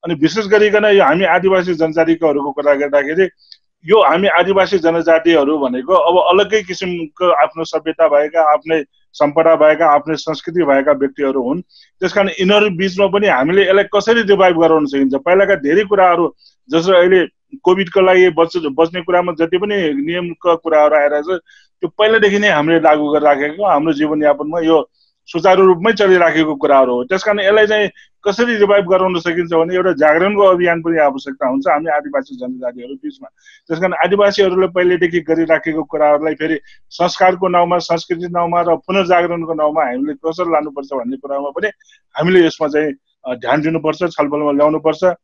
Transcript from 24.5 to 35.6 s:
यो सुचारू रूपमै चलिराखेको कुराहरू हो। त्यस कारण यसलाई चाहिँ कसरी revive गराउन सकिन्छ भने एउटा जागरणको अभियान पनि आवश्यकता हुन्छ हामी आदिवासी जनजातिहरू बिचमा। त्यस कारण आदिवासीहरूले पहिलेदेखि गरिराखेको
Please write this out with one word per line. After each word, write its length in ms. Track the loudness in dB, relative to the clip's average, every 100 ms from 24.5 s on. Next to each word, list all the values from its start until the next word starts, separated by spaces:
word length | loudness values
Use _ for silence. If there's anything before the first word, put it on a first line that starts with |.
| -4
यो 300 | 2 0 0 _ _ _ -10
सुचारू 400 | -2 2 4 4
रूपमै 280 | 2 0
चलिराखेको 640 | 0 2 4 2 0 -2 -2
कुराहरू 380 | 2 2 2
हो। 100 | 0
त्यस 200 | -4 -4
कारण 160 | -2 -2
यसलाई 280 | 0 2 2
चाहिँ 220 | 0 -2 _ _ _
कसरी 320 | -6 -2 -2 0
revive 300 | 2 2 2
गराउन 300 | 0 0 -2
सकिन्छ 340 | -4 -4 -2
भने 220 | -2 0 0
एउटा 160 | -2
जागरणको 500 | 2 2 2 0 2
अभियान 400 | 2 4 0 -2
पनि 160 | -2 0
आवश्यकता 500 | 0 -2 -12 -6 -4
हुन्छ 200 | -2 -2
हामी 220 | -2 -2
आदिवासी 460 | -6 -4 -8 -8 -12
जनजातिहरू 600 | -12 -10 -10 -12 -16 -14
बिचमा। 320 | -14 -16 -20 _ _ _ _
त्यस 120 | -4
कारण 140 | -4
आदिवासीहरूले 760 | -2 0 2 2 2 0 2 0
पहिलेदेखि 520 | 0 0 0 0 -2
गरिराखेको 640 | -2 -2 0 0